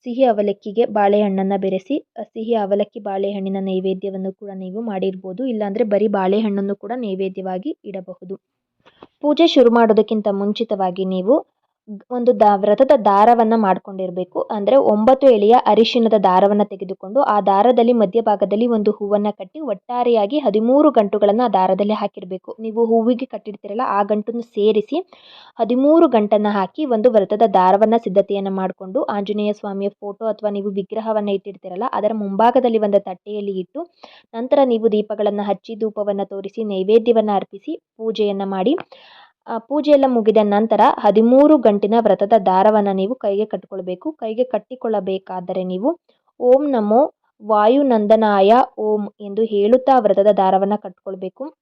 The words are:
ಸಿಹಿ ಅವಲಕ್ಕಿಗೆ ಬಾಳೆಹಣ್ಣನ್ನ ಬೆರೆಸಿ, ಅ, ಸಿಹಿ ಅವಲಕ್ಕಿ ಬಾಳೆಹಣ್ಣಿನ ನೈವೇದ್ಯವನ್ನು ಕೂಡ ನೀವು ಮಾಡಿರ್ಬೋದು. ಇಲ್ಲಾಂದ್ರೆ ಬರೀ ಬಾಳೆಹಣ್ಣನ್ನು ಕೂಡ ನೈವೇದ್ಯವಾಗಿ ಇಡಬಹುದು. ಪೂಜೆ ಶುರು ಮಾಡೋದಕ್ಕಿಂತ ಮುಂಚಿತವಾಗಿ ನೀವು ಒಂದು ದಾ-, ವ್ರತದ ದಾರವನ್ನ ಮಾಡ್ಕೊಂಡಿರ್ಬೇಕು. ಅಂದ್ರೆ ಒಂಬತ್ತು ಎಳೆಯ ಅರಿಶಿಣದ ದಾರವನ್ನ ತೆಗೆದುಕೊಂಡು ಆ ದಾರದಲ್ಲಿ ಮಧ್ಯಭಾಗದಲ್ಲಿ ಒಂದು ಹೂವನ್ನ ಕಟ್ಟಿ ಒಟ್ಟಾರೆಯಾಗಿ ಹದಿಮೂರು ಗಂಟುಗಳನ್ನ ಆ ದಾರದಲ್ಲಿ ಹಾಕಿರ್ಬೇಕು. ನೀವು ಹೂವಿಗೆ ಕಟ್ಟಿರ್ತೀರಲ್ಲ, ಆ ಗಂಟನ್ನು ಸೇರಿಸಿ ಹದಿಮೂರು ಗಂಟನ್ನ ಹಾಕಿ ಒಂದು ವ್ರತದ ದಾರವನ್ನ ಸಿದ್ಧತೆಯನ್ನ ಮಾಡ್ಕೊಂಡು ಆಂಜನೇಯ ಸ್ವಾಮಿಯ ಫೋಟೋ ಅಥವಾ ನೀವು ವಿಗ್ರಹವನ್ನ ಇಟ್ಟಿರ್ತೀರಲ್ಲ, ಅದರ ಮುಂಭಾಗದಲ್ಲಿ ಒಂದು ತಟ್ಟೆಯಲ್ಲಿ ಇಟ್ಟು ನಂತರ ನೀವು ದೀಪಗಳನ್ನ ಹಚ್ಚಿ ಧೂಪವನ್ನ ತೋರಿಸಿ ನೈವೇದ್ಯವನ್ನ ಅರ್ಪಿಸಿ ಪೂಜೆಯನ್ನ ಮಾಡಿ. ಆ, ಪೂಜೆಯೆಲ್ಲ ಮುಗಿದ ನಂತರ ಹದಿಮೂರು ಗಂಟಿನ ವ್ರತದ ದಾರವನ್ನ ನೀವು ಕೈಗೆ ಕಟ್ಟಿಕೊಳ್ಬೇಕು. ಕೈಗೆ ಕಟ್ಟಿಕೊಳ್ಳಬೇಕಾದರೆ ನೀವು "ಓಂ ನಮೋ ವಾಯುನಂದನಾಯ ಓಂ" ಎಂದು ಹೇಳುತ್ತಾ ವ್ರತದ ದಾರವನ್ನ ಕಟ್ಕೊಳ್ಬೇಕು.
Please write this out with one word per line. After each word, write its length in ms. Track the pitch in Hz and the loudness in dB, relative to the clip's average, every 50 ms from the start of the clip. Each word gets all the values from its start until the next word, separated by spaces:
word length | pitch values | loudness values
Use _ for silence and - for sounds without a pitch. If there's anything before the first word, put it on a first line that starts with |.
| _ | _
ಸಿಹಿ 180 | 247 233 247 262 | -8 0 0 2
ಅವಲಕ್ಕಿಗೆ 600 | 247 220 208 208 202 196 _ _ 214 196 214 240 | 2 2 0 0 -2 -4 _ _ -8 -2 -2 -2
ಬಾಳೆಹಣ್ಣನ್ನ 680 | - 208 214 202 202 202 208 208 202 190 190 190 196 196 | 0 0 0 2 2 2 2 0 0 -2 -2 -2 -2 -2
ಬೆರೆಸಿ, 400 | 196 196 190 185 185 _ - 277 320 - _ _ | -2 -4 -4 -4 -6 _ -6 -8 -8 -8 _ _
ಅ, 60 | - 214 | -16 -16
ಸಿಹಿ 300 | _ _ 226 220 220 233 | _ _ -12 -6 -4 -2
ಅವಲಕ್ಕಿ 460 | 226 202 190 208 202 208 208 _ 233 | -4 -2 -2 -2 -2 -2 -4 _ -14
ಬಾಳೆಹಣ್ಣಿನ 580 | 202 208 196 190 196 196 202 196 190 196 190 196 | -12 -8 -6 -6 -6 -6 -6 -6 -8 -6 -6 -6
ನೈವೇದ್ಯವನ್ನು 720 | 190 196 190 185 185 190 190 185 190 196 190 190 190 190 190 | -6 -4 -4 -4 -4 -4 -6 -4 -8 -10 -10 -8 -10 -10 -10
ಕೂಡ 160 | _ 214 196 196 | _ -18 -16 -14
ನೀವು 280 | 190 190 185 180 214 | -14 -14 -12 -12 -10
ಮಾಡಿರ್ಬೋದು. 640 | 233 226 196 190 190 196 190 185 190 190 185 190 262 | -10 -8 -8 -6 -6 -6 -6 -8 -14 -14 -10 -8 -8
ಇಲ್ಲಾಂದ್ರೆ 380 | 262 233 214 214 202 196 208 247 | -6 -6 -6 -6 -6 -4 -4 -4
ಬರೀ 240 | 214 208 196 202 | -2 0 0 0
ಬಾಳೆಹಣ್ಣನ್ನು 680 | 220 202 202 185 185 196 214 220 214 202 202 196 196 202 | 0 0 0 0 0 0 0 0 -2 -2 -4 -4 -4 -6
ಕೂಡ 160 | _ - 202 233 | _ -8 -12 -10
ನೈವೇದ್ಯವಾಗಿ 840 | 254 247 208 190 185 196 190 190 196 185 185 185 185 196 294 330 _ _ | -8 -8 -8 -6 -6 -6 -8 -8 -8 -10 -8 -8 -8 -8 -10 -12 _ _
ಇಡಬಹುದು. 520 | 208 190 190 185 190 180 _ - 180 190 - _ _ _ _ _ _ _ _ _ _ _ _ - _ _ _ | -14 -14 -14 -14 -16 -20 _ -16 -16 -16 -16 _ _ _ _ _ _ _ _ _ _ _ _ -20 _ _ _
ಪೂಜೆ 260 | - 294 294 - 330 | -2 -2 2 4 2
ಶುರು 240 | 330 339 294 240 233 | 4 6 4 4 6
ಮಾಡೋದಕ್ಕಿಂತ 560 | 226 233 233 220 214 208 208 - 226 214 202 208 | 6 4 4 4 4 2 2 0 -2 -2 -2 -2
ಮುಂಚಿತವಾಗಿ 760 | 196 196 202 208 208 - 240 - 214 190 196 185 180 185 190 | -2 -2 -2 -4 -2 -4 -4 -6 -4 -2 -2 -4 -4 -4 -6
ನೀವು 300 | 190 185 185 180 202 269 330 - _ _ _ _ _ _ _ _ - 214 196 _ _ | -4 -4 -4 2 2 2 2 0 _ _ _ _ _ _ _ _ -18 -18 -18 _ _
ಒಂದು 280 | 247 247 240 233 254 202 | -8 0 2 2 4 4
ದಾ-, 180 | 214 208 208 | 4 4 4
ವ್ರತದ 340 | 196 196 208 208 208 269 262 302 262 196 | 2 2 0 4 4 4 4 4 4 4
ದಾರವನ್ನ 480 | 208 196 196 208 226 240 233 226 220 226 | 2 4 6 6 6 6 4 4 2 2
ಮಾಡ್ಕೊಂಡಿರ್ಬೇಕು. 840 | 226 214 190 185 190 _ - 196 190 190 185 175 185 180 _ _ - | 2 2 2 0 -2 _ -12 -10 -8 -8 -6 -6 -8 -8 _ _ -8
ಅಂದ್ರೆ 340 | - - 233 214 202 202 254 | -6 -6 -6 -4 0 2 4
ಒಂಬತ್ತು 540 | 277 - 226 214 208 220 247 269 269 277 269 | 4 4 4 2 2 4 4 4 6 6 4
ಎಳೆಯ 260 | 240 208 202 214 226 247 - | 4 6 6 4 4 4 4
ಅರಿಶಿಣದ 480 | - 214 208 226 220 - 247 226 220 214 | 2 2 4 2 2 2 0 2 2 2
ದಾರವನ್ನ 480 | 214 190 190 180 185 196 202 208 208 208 | 2 2 4 4 4 4 4 2 2 0
ತೆಗೆದುಕೊಂಡು 580 | 208 202 190 196 180 185 _ - 190 208 269 | -2 -4 -14 -10 -12 -12 _ -12 -4 -2 0
ಆ 200 | 285 - 214 208 | 0 2 0 0
ದಾರದಲ್ಲಿ 520 | 196 202 196 196 208 240 254 233 233 233 247 | 2 2 2 4 4 4 4 4 2 2 4
ಮಧ್ಯಭಾಗದಲ್ಲಿ 720 | 233 214 190 - 226 220 226 208 196 208 190 208 214 233 | 2 2 0 0 -2 0 0 0 0 0 -2 0 -2 0
ಒಂದು 240 | 247 233 220 208 208 | 0 0 0 0 -2
ಹೂವನ್ನ 360 | 208 - 208 202 202 208 208 208 | -2 -2 -4 -2 -2 0 0 -2
ಕಟ್ಟಿ 300 | 202 _ 196 190 _ 302 | -6 _ -14 -16 _ -12
ಒಟ್ಟಾರೆಯಾಗಿ 800 | 320 262 208 185 _ - 247 247 240 240 240 220 202 202 262 302 | -8 -8 -8 -10 _ -8 -6 -2 0 2 2 2 0 0 -2 -2
ಹದಿಮೂರು 520 | 277 240 196 220 220 233 262 285 302 302 | -2 0 0 0 0 2 4 4 4 4
ಗಂಟುಗಳನ್ನ 500 | 254 240 208 196 - 208 208 202 202 226 247 | 4 4 2 2 0 2 2 2 2 2 0
ಆ 40 | |
ದಾರದಲ್ಲಿ 460 | 233 196 190 185 185 190 190 208 208 214 | 0 2 2 2 2 2 0 0 -2 -2
ಹಾಕಿರ್ಬೇಕು. 600 | 208 208 202 _ - 196 180 185 180 _ - - - | -4 -4 -8 _ -12 -14 -12 -12 -14 _ -16 -16 -12
ನೀವು 260 | 220 220 214 226 233 | -12 -8 -2 -2 0
ಹೂವಿಗೆ 400 | 226 226 226 220 233 254 240 262 | 2 2 2 2 2 0 -2 -4
ಕಟ್ಟಿರ್ತೀರಲ್ಲ, 560 | - - 208 _ 214 202 - - 202 202 220 254 | -10 -10 -14 _ -14 -16 -14 -14 -10 -6 -6 -4
ಆ 180 | - - 202 208 | -2 0 -2 0
ಗಂಟನ್ನು 380 | 202 214 208 208 - 233 233 | 0 -2 -4 -4 -6 -8 -8
ಸೇರಿಸಿ 580 | 226 _ _ 214 202 214 214 214 202 - 277 330 381 _ _ _ _ - - - - - _ - | -10 _ _ 0 0 2 2 0 -2 -2 -6 -6 -6 _ _ _ _ -20 -20 -20 -20 -20 _ -6
ಹದಿಮೂರು 480 | 233 202 247 254 269 294 311 330 339 | -2 -2 0 2 4 4 6 6 4
ಗಂಟನ್ನ 400 | 294 247 220 208 208 226 208 208 208 | 4 4 0 2 2 0 0 0 0
ಹಾಕಿ 360 | 208 202 190 185 _ - 311 | -2 -2 -4 -4 _ -6 -4
ಒಂದು 260 | 269 240 214 214 247 | -2 -2 -2 -2 0
ವ್ರತದ 300 | 226 214 190 185 202 208 233 220 196 | 2 0 0 0 0 0 0 2 4
ದಾರವನ್ನ 400 | 190 185 185 190 202 220 214 226 | 4 4 4 4 4 2 2 0
ಸಿದ್ಧತೆಯನ್ನ 500 | 233 233 220 180 202 196 - 202 196 196 196 | -2 -2 0 0 0 0 0 -4 -6 -4 -6
ಮಾಡ್ಕೊಂಡು 540 | 190 185 190 185 185 _ 190 190 190 262 - | -6 -4 -6 -6 -8 _ -16 -8 -6 -6 -4
ಆಂಜನೇಯ 500 | - 220 202 202 190 208 208 208 208 208 | -4 -6 -6 -6 -6 -6 -4 -4 -4 -4
ಸ್ವಾಮಿಯ 360 | 208 - 208 196 196 196 202 | _ -8 -10 -8 -6 -6 -8
ಫೋಟೋ 360 | 202 _ - 202 196 _ 226 | -8 _ -14 -14 -12 _ -6
ಅಥವಾ 240 | 220 208 214 214 208 | -8 -6 -4 -6 -6
ನೀವು 200 | 202 202 196 208 | -6 -4 -6 -6
ವಿಗ್ರಹವನ್ನ 600 | 190 196 196 _ 214 220 220 220 214 214 208 208 | -6 -6 -8 _ -10 -8 -6 -4 -4 -4 -2 -2
ಇಟ್ಟಿರ್ತೀರಲ್ಲ, 540 | 202 196 _ 202 190 - _ 190 180 185 226 - - | -4 -6 _ -10 -20 -18 _ -14 -10 -8 -8 -6 -4
ಅದರ 180 | 202 202 208 226 | -2 -2 -2 -2
ಮುಂಭಾಗದಲ್ಲಿ 640 | 220 208 202 196 196 220 240 240 262 247 247 226 | -4 -6 -6 -2 0 0 2 2 2 0 2 0
ಒಂದು 220 | 220 214 208 202 196 | 0 0 2 0 0
ತಟ್ಟೆಯಲ್ಲಿ 600 | 196 196 185 185 _ 208 208 208 202 202 196 190 | 0 -2 -16 -14 _ -12 -10 -8 -8 -6 -8 -8
ಇಟ್ಟು 240 | 180 _ _ 285 339 349 _ _ - - - _ _ _ - | -10 _ _ -14 -14 -14 _ _ -20 -20 -20 _ _ _ -12
ನಂತರ 260 | 226 240 254 294 285 269 | -10 -4 -2 2 2 2
ನೀವು 260 | 254 233 220 220 226 | 2 0 0 0 0
ದೀಪಗಳನ್ನ 500 | 202 214 208 208 214 214 208 208 202 202 202 | 0 0 -2 _ -4 -2 -2 -2 -2 -2 -4
ಹಚ್ಚಿ 320 | 208 202 190 _ - 226 | -4 -4 -6 _ -16 -8
ಧೂಪವನ್ನ 460 | 208 220 220 214 214 208 208 202 196 196 | -6 -6 -6 -4 -6 -4 -4 -4 -4 -6
ತೋರಿಸಿ 400 | 196 202 196 196 196 _ - 226 | -8 -8 -12 -12 -10 _ -8 -6
ನೈವೇದ್ಯವನ್ನ 640 | 208 202 190 190 190 220 233 220 240 233 226 214 214 202 | -6 -4 -4 0 2 2 2 4 4 2 2 2 2 -2
ಅರ್ಪಿಸಿ 460 | 190 190 _ - 196 _ - 320 - _ _ _ | -2 -4 _ -16 -18 _ -12 -12 -12 _ _ _
ಪೂಜೆಯನ್ನ 440 | _ 226 226 214 220 214 202 196 196 196 | _ -8 -8 -4 -2 -2 -2 -2 -4 -6
ಮಾಡಿ. 300 | 196 196 190 185 226 302 - - _ - - _ _ _ - - _ _ _ _ | -6 -6 -2 0 0 -2 -2 -6 _ -20 -20 _ _ _ -20 -20 _ _ _ _
ಆ, 100 | - - | -12 -12
ಪೂಜೆಯೆಲ್ಲ 480 | 220 - _ 277 302 269 285 294 277 269 | -12 -8 _ -4 -4 2 4 4 4 4
ಮುಗಿದ 300 | 262 254 233 214 220 214 220 | 2 0 2 0 2 2 2
ನಂತರ 400 | 214 208 202 202 220 220 220 208 214 269 - | 2 2 2 0 0 0 2 4 4 2 2
ಹದಿಮೂರು 600 | - - 208 196 214 226 233 254 269 285 302 311 | 2 0 2 4 4 4 6 6 6 6 6 4
ಗಂಟಿನ 380 | 294 233 226 208 202 214 202 220 233 | 4 4 2 2 2 0 0 0 0
ವ್ರತದ 340 | 220 214 196 185 208 202 233 220 185 | 2 2 2 2 2 2 2 2 2
ದಾರವನ್ನ 420 | 190 185 185 196 214 214 214 202 202 190 | 2 2 4 4 4 4 2 0 0 -2
ನೀವು 220 | 190 190 202 254 | -2 -2 -4 -4
ಕೈಗೆ 300 | - - 208 202 202 214 | -6 -4 -4 -2 -2 -4
ಕಟ್ಟಿಕೊಳ್ಬೇಕು. 640 | 220 - 180 - _ 202 190 185 185 185 180 - 311 | -4 -6 -12 -12 _ -14 -12 -8 -10 -10 -8 -8 -12
ಕೈಗೆ 320 | 311 _ - 220 220 220 254 | -10 _ -10 -8 -4 -4 -4
ಕಟ್ಟಿಕೊಳ್ಳಬೇಕಾದರೆ 1200 | 254 - 208 196 _ 254 254 - 233 220 208 190 196 190 190 190 - 190 185 180 180 185 190 185 | -2 -4 -8 -8 _ -18 -10 -6 -4 -4 -4 -4 -4 -6 -8 _ -10 -12 -12 -10 -8 -6 -6 -6
ನೀವು 260 | 180 185 185 202 285 339 _ _ _ _ _ _ _ _ _ | -6 -6 -4 -4 -4 -4 _ _ _ _ _ _ _ _ _
"ಓಂ 300 | 240 247 254 277 302 294 | 2 4 4 4 2 0
ನಮೋ 320 | 269 233 214 208 214 240 294 - _ _ _ _ _ _ | -2 -2 0 2 2 2 2 0 _ _ _ _ _ _
ವಾಯುನಂದನಾಯ 1120 | 214 208 220 208 208 220 254 277 294 269 240 220 208 208 220 220 220 214 208 196 196 202 226 247 269 - _ | -4 -2 0 2 4 4 4 2 2 2 2 0 2 2 2 2 4 2 2 4 4 4 4 4 2 0 _
ಓಂ" 360 | - 214 214 214 214 208 202 _ _ | -6 -4 -2 -2 -4 -4 -8 _ _
ಎಂದು 220 | 208 202 196 214 226 | -16 -10 -4 -4 -4
ಹೇಳುತ್ತಾ 560 | 220 214 202 202 208 240 254 254 - 269 254 | -2 0 0 2 2 2 2 2 2 2 2
ವ್ರತದ 280 | 214 202 190 196 196 214 202 | 4 2 2 4 4 4 4
ದಾರವನ್ನ 360 | 190 190 190 185 190 196 196 208 | 4 2 2 2 2 0 0 -2
ಕಟ್ಕೊಳ್ಬೇಕು. 720 | 208 - 196 180 _ _ 202 190 190 190 185 _ _ 262 311 _ _ | -4 -6 -12 -20 _ _ -14 -12 -10 -12 -14 _ _ -16 -16 _ _